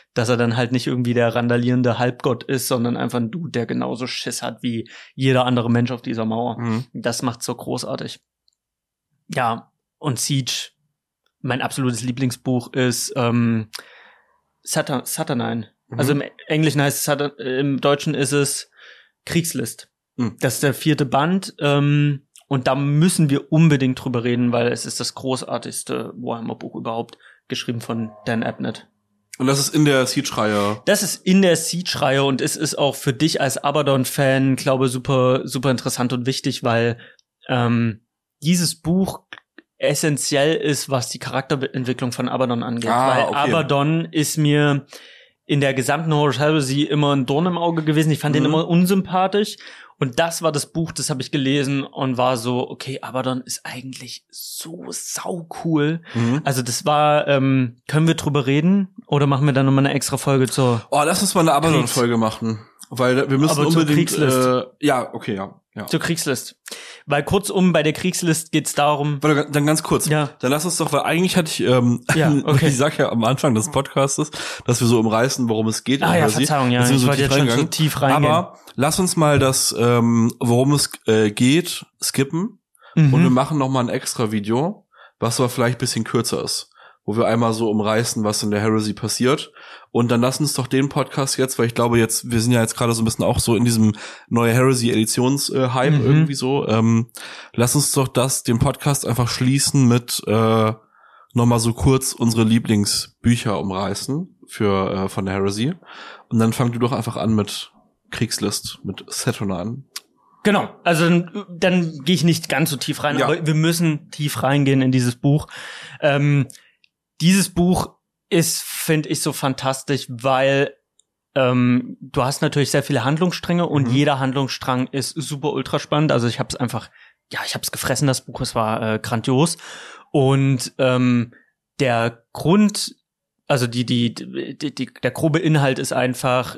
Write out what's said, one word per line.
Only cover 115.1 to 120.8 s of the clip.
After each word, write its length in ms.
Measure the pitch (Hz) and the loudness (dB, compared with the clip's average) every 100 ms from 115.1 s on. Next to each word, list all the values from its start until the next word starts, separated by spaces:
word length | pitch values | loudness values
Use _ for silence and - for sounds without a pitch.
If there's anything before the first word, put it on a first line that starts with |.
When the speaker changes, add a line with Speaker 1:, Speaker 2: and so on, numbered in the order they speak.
| 120 | 0
Speaker 1:
Buch. 320 | 143 147 - - - - - - | 2 2 -2 -16 -16 -18 -18 -2
Ähm, 460 | 151 143 147 143 123 - _ _ _ _ _ - | 0 2 2 2 -2 -8 _ _ _ _ _ 0
dieses 280 | 160 196 175 | 2 2 2
Buch 460 | - 175 180 - _ _ _ - | 0 2 2 -2 _ _ _ -2
ist, 320 | 170 165 - | 0 0 -2
find 440 | - - - 156 151 | -8 -8 -2 0 0
ich, 140 | 156 | -4
so 100 | 156 | -4
fantastisch, 720 | 131 139 131 247 254 - 135 - | -2 -4 -2 -2 -4 -2 -4 -4
weil, 640 | 123 131 131 135 139 139 - | -4 0 2 2 2 0 -4